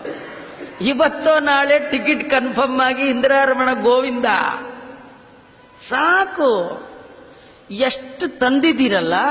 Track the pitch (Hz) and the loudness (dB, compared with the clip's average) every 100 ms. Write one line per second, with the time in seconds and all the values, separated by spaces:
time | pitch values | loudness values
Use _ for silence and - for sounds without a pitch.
0 | - - - - - - - - 208 269 | -12 -12 -14 -16 -16 -16 -16 -6 -2 2
1 | 302 294 311 311 294 277 277 294 294 269 | 2 2 2 2 4 2 4 2 2 -2
2 | 294 302 - 262 254 220 269 262 262 254 | 0 -2 0 0 0 0 0 2 0 0
3 | 277 247 269 277 269 254 254 247 214 254 | 0 2 2 4 2 2 0 0 2 2
4 | 262 240 233 185 151 - - - - - | 2 0 0 0 0 -4 -10 -14 -16 -18
5 | - - - - - - - - - 254 | -20 -20 -20 -20 -20 -20 -20 -18 -6 0
6 | 320 370 381 381 277 202 175 - - - | 2 2 0 0 2 2 -2 -8 -14 -20
7 | - - - - - - - 196 262 - | -20 -20 -20 -20 -20 -20 -10 -2 -2 -2
8 | - - 349 - 254 277 330 240 254 196 | -10 -8 -6 -2 2 2 2 2 2 2
9 | 165 180 262 | 2 0 0